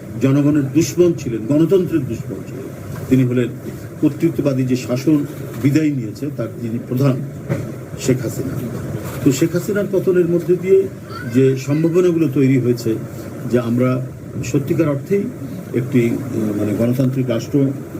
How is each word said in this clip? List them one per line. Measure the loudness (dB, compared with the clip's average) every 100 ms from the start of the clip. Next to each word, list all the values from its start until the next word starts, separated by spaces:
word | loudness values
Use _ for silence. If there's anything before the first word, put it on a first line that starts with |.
| -12 0
জনগণের | 2 4 4 2 2
দুশ্মন | 2 2 4 4
ছিলেন, | 2 -2 -4 2
গণতন্ত্রের | 2 4 4 2 0
দুশ্মন | -2 -6 -6 -10 -10
ছিলেন, | -10 -12 -12 -12 -10 2
তিনি | 4
হলেন | 4 2 -2 -4 -12 -12 -12 -2
কর্তৃত্ববাদী | 0 2 -2 0 0 0
যে | 0 0
শাসন | -2 -2 2 2 0 -8 -10 -2
বিদায় | 2 4 2
নিয়েছে | 0 -4 -6 -6 -4
তার | -6 -6
যিনি | -6 -6 -2
প্রধান, | 2 2 2 -2 -8 -6 -6 -6 -10 -12 -4
শেখ | 0 0
হাসিনা। | -2 -6 -6 -6 -6 -6 -8 -8 -8 0
তো | 2
শেখ | 2 2
হাসিনার | 0 -2 -2 0
পতনের | 0 2 4 4
মধ্যে | 2 2 0
দিয়ে | 4 4 4 -4 -12 -10 -2
যে | 4 4 4
সম্ভাবনাগুলো | 0 2 2 4 4 4 2
তৈরি | 4 4 4
হয়েছে | 2 0 0 -2 -4 -10 -12 -10 0
যে | 0
আমরা | 2 2 2 0 -4 -10 -10 -8
সত্যিকার | -2 -2 0 0 2
অর্থেই | 0 0 0 -2 -6 -10 -10 -6
একটি, | -4 0 2 2
উম, | 0 -4 -2 -2 0
মানে, | 0 0
গণতান্ত্রিক | 2 2 2 0 0
রাষ্ট্র | -2 0 2 2 0 -8